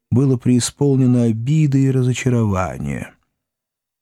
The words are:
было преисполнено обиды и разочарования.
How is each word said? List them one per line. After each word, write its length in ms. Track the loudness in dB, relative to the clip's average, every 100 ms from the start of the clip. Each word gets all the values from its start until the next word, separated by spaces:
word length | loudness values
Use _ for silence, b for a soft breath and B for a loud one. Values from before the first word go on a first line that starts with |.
| -2
было 260 | 0 2 0
преисполнено 840 | 0 0 0 -2 0 2 2 2
обиды 640 | 0 -2 -2 0 2 2
и 60 | 0
разочарования. 1200 | 0 -2 -2 0 0 0 -2 -4 -6 -8 -8 -10 _ _ _ _ _ _ _ _ _